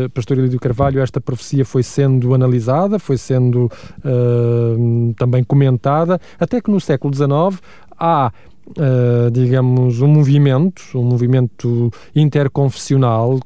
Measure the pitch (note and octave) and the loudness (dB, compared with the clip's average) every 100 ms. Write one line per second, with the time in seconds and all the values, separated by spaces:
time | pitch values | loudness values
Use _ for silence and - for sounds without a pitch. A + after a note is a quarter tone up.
0 | B2+ C3 - C3 B2+ B2 C3 A2+ C#3 C3+ | -2 -6 -4 -2 0 -2 -4 -2 -2 0
1 | B2+ - - B2 - C#3+ B2+ C3 A#2+ - | -2 -4 -8 -10 -4 -2 0 -2 -2 0
2 | C#3 C3 B2 B2+ B2+ B2 A2+ C#3+ G3 G#3 | 0 2 2 2 2 0 0 0 0 -2
3 | - B2+ - B2+ B2 B2 A#2+ - - - | -2 -4 -2 0 0 0 -2 -4 -20 -10
4 | C#3 B2 A#2+ A#2+ A#2 A#2 A#2 A2+ A#2+ A#2 | -4 0 0 0 0 0 0 0 0 0
5 | A#2 A2+ B2 B2+ B2 C#3+ C3+ B2 C#3 D3 | -2 -2 0 0 2 2 2 2 0 0
6 | E3+ F3+ - - F3 B3 - G3 - C3+ | 0 -2 -6 -6 -4 -2 0 -2 0 -2
7 | C#3+ C#3 C#3 C#3+ F#3+ F#3 - - - - | -2 -2 0 0 0 -4 -12 -20 -20 -4
8 | E3 D#3 - - - - - - C#3 B2+ | 0 0 0 -4 -20 -20 -14 -4 0 2
9 | B2 A#2+ A#2+ A#2+ B2 C3 B2+ B2+ B2+ A#2 | 2 2 0 0 2 2 2 2 0 2
10 | C#3+ D3+ C#3 C#3+ C#3+ C3 F#3 - - B2+ | 4 4 4 4 4 2 0 -4 -10 -4
11 | B2 A#2+ B2 C3 B2 - A#2+ A#2+ A#2+ - | -2 0 2 2 0 -4 -4 -2 -2 -6
12 | - D3+ D3+ D3 C3+ D3 C#3 - - C3+ | -4 0 2 0 -2 0 -2 -2 -2 0
13 | B2 A2+ A#2+ C3 | 2 2 0 -2